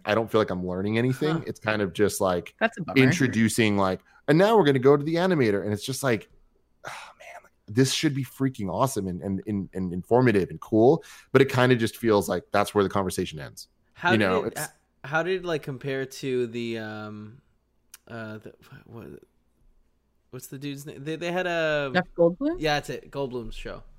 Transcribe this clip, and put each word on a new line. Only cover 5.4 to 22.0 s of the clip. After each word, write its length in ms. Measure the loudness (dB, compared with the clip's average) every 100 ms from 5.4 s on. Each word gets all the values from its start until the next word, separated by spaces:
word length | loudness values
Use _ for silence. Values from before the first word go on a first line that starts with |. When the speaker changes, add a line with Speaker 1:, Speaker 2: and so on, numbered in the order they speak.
| 2 2
Speaker 1:
and 80 | -2
it's 140 | -4 -4
just 160 | -4
like, 260 | -2 -2 -4 _ _ _ _ _ -16
oh, 20 | -16 -16 -20
man, 240 | -20 -20
like, 100 | -20 _ -4
this 260 | 0 2
should 220 | 2 -2 -2
be 80 |
freaking 440 | -6 -4 -4 -4 -6
awesome 380 | 0 -2 -2 -6
and, 140 | -6
and, 220 | -4 -6 -4
and, 240 | -6 -6 -6
and 180 | -6
informative 560 | -6 2 4 6 4 0
and 100 | -6
cool, 440 | -2 4 6 4 0 -20 2
but 80 | 4
it 100 | 4
kinda 260 | 4 4 4
just 220 | 0 -2
feels 300 | 2 2 2
like 180 | -2 -2
that's 220 | 0 2
where 100 | 2
the 60 | 2
conversation 480 | 0 -2 -2 -6 -8
ends. 280 | -14 -16 -20 _ _
Speaker 2:
How 200 | -6 0
Speaker 1:
You 40 | 2
Speaker 2:
did 80 | 2
Speaker 1:
know, 160 | 0 -2
Speaker 2:
it, 80 |
Speaker 1:
it's 80 | -4
Speaker 2:
h-, 60 | -8 _ _ _
how 180 | -6 -4
did 200 | -2 -4
it, 40 | -4
like, 160 | -6
compare 440 | -6 -10 -6 -6 -6
to 400 | -8 -4 -2 -2
the, 320 | -6 -8 -8
um, 600 | -10 -12 -12 -14 -16 -20 _ _ _ _ _ -20 -18
uh, 320 | -14 -14 -14
the, 140 | -16 -20 -20 -20 -20
what, 200 | -18 -18 -20 _ _ _ _ _ _ _ _ _ _ _
what's 160 | -18 -16
the 100 | -12
dude's 280 | -10 -10 -12
name? 180 | -12
They, 120 | -10 -8
they 160 | -4
had 160 | -4 -2
a 440 | -2 0 0 -2
Speaker 3:
Jeff 140 | -2